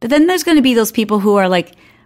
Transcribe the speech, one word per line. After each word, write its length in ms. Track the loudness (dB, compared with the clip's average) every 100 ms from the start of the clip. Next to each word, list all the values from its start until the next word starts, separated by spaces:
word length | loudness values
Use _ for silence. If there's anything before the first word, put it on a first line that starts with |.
But 80 | -2
then 180 | 0 2
there's 160 | 0
gonna 180 | 0 0
be 120 | 2
those 180 | 0 -2
people 280 | -2 -2 -2
who 160 | 0 0
are 120 | 0
like, 260 | -2 -4 _ _ _